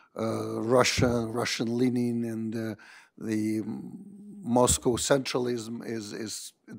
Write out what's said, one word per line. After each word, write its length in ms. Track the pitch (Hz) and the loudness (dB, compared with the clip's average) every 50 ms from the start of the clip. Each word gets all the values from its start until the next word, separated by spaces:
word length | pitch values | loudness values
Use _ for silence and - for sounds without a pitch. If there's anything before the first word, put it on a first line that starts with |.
| _ _ _ | _ _ _
uh, 440 | - 110 110 110 110 110 110 113 113 | -4 -4 -2 -2 -4 -4 -4 -4 -4
Russia, 640 | 110 113 127 127 123 - - - 131 123 120 120 117 | 2 4 6 6 6 6 4 4 4 4 4 2 0
Russian 520 | 110 110 123 117 - - - 131 113 117 | -2 -2 -2 -2 -2 -2 -2 -2 0 2
leaning, 460 | 120 127 127 120 123 120 120 120 117 117 | 2 2 2 2 2 0 0 0 0 -2
and, 320 | 117 113 110 113 110 110 | -4 -4 -4 -4 -4 -4
uh, 200 | 113 110 113 107 - - - - - - _ _ - | -4 -4 -6 -6 -10 -14 -20 -20 -20 -20 _ _ -10
the 440 | - 110 110 107 107 110 107 110 101 101 113 101 - - - - - - - - - - - - 190 | -4 -2 0 0 2 0 0 0 -2 -4 -6 -8 -8 -10 -12 -14 -14 -16 -18 -18 -18 -16 -16 -10 -2
Moscow 520 | 123 117 123 123 117 - - - 135 117 | 2 4 6 6 6 4 4 2 2 2
centralism 880 | 107 - - 147 139 127 - - 135 123 123 123 117 107 113 117 113 - | 2 4 4 4 4 4 0 -2 -2 0 0 -2 -4 -4 -8 -10 -10 -8
is, 280 | - 117 113 104 104 - | -8 -8 -8 -8 -8 -8
is 400 | - 113 104 - - - - - _ _ - - | -8 -8 -8 -8 -10 -12 -14 -18 _ _ -16 -16